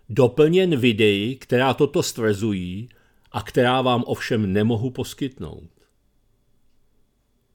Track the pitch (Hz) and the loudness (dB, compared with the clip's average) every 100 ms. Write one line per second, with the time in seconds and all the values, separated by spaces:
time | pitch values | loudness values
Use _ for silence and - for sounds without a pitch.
0 | - 113 123 - 156 180 185 143 123 107 | -6 2 2 4 4 4 2 2 2 4
1 | 107 101 110 135 - 123 135 123 143 143 | 2 2 -2 -6 -2 0 2 2 0 0
2 | - - 110 98 110 98 90 92 120 _ | -4 -2 -2 0 -2 -4 -6 -10 -12 _
3 | _ _ _ 110 - 143 123 127 127 120 | _ _ _ -10 -4 0 2 2 0 0
4 | - 120 - 120 101 95 110 113 127 123 | -2 -6 -4 -2 0 0 0 0 -4 -6
5 | 120 - 139 - 78 73 82 _ _ _ | -10 -8 -10 -8 -14 -14 -20 _ _ _
6 | _ _ _ _ _ _ _ _ _ _ | _ _ _ _ _ _ _ _ _ _
7 | _ _ _ _ _ | _ _ _ _ _